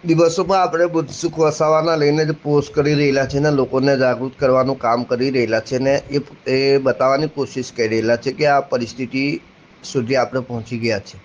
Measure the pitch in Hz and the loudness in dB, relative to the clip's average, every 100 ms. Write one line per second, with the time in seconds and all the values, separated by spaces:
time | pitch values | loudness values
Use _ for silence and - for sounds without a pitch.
0 | 170 160 170 165 175 190 180 160 175 165 | 0 2 2 2 0 2 2 2 0 0
1 | 143 - 170 156 156 151 156 156 165 160 | -4 -6 -6 0 0 2 2 2 2 2
2 | 147 151 156 156 147 147 143 - 143 147 | 2 2 0 -2 0 0 0 0 2 2
3 | 143 135 131 139 151 143 127 127 139 135 | 2 2 0 0 2 2 0 0 2 2
4 | 127 123 131 - 139 127 131 135 117 120 | 2 0 -6 -2 2 2 2 -2 0 -2
5 | 120 120 135 131 113 110 110 127 135 139 | 0 -2 0 0 0 0 -2 -2 0 0
6 | - 139 131 - - 131 135 139 135 131 | -2 -6 -6 -12 -2 0 2 2 2 0
7 | 131 139 156 151 127 131 120 - 113 113 | 2 2 -2 -4 -6 -6 -10 -4 0 0
8 | 110 117 135 131 151 139 139 127 113 117 | 2 0 -2 -2 2 2 0 -4 -4 -8
9 | 123 131 139 - - - - - - 139 | -6 -4 -4 -4 -10 -20 -20 -20 -6 -6
10 | 113 135 - - 165 120 107 120 117 104 | 0 0 0 -4 -6 -10 -8 -6 -2 -4
11 | 98 95 | -6 -20